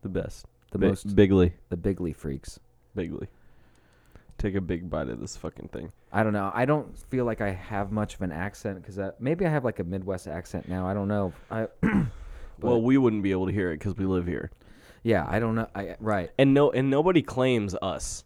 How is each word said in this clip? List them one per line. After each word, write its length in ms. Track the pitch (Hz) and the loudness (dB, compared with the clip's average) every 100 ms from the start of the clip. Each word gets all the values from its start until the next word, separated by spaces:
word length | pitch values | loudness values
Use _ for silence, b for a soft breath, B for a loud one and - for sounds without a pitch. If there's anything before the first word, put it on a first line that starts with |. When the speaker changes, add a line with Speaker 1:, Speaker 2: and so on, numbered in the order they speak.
Speaker 1:
The 80 | 98 | -4
best. 360 | 92 - - - _ _ | -6 -6 -12 -20 _ _
Speaker 2:
The 60 | 95 | 0
Speaker 1:
Bi-, 80 | 92 | 2
Speaker 2:
most 280 | 92 101 98 | 0 0 6
Speaker 1:
bigly. 380 | 98 95 87 - - | 8 8 6 4 -8
Speaker 2:
the 80 | 87 | -4
bigly 340 | 101 92 87 | -2 -2 -4
freaks. 460 | - 76 69 - - _ _ _ 98 | -4 -8 -8 -10 -18 _ _ _ -6
Speaker 1:
Bigly. 320 | 85 78 101 b b b b b b b b b b - | -6 -6 -10 b b b b b b b b b b -4
Take 180 | 107 95 | -2 -2
a 60 | |
big 280 | 87 87 90 | -2 -4 -4
bite 180 | 78 67 | -6 -4
of 100 | 58 | -6
this 180 | - - | -10 -10
fucking 320 | - - - | -12 -12 -14
thing. 220 | - 82 - _ | -12 -12 -16 _
Speaker 2:
I 120 | 101 | 0
don't 100 | 110 | 0
know. 180 | 104 98 | 0 -2
I 120 | 101 127 | 0 2
don't 320 | 151 117 - | 2 -2 -14
feel 280 | - 131 120 | -6 -2 -2
like 160 | 110 | 0
I 100 | 104 | -2
have 400 | 92 - 104 101 | -4 -6 -6 -2
much 240 | 107 104 - | -2 -4 -4
of 60 | |
an 100 | 92 | -6
accent 520 | 78 98 - 110 95 | -4 -8 -6 -8 -8
'cause 140 | 85 95 | -10 -8
I, 120 | 95 - | -8 -4
maybe 260 | 123 170 185 | -2 0 2
I 40 | |
have, 140 | 151 | 2
like, 160 | 127 107 | 0 -4
a 40 | |
Midwest 440 | 87 95 92 92 - | -4 -4 -4 -6 -6
accent 400 | 82 - 90 - | -10 -8 -10 -6
now. 200 | 92 92 | -4 -2
I 60 | |
don't 140 | 101 98 | -2 -2
know. 240 | 104 95 - - | 0 -2 -6 -10
I, 180 | 110 110 | -6 -6
<clears throat> 80 | - | -2
Speaker 1:
Well, 240 | 208 202 135 b b b b b | 0 2 0 b b b b b
Speaker 2:
but 200 | - 120 | 2 2
Speaker 1:
we 180 | 117 135 | 6 6
wouldn't 260 | 123 107 | 6 2
be 80 | 98 | 0
able 160 | 95 92 | 0 0
to 60 | |
hear 180 | 98 90 | 0 -2
it 80 | 78 | -2
'cause 160 | 101 90 | -4 -2
we 100 | 95 | 0
live 200 | 92 87 | 2 0
here. 240 | 73 - - b b b b | -4 -6 -12 b b b b
Speaker 2:
Yeah, 220 | 117 101 73 | 0 2 2
I 120 | 104 | 0
don't 160 | 117 113 | 0 -2
know. 120 | 113 | -4
I, 220 | 98 95 85 | -6 -10 -6
right. 320 | 107 101 85 - | -2 -2 -2 4
Speaker 1:
And 160 | 139 | 6
no, 160 | 139 143 | 8 6
and 180 | 123 135 | 4 2
nobody 320 | 135 165 175 | 2 4 4
claims 540 | - - 131 123 101 90 | 2 0 2 2 0 -4
us. 420 | 95 76 - - | -4 -4 -8 -10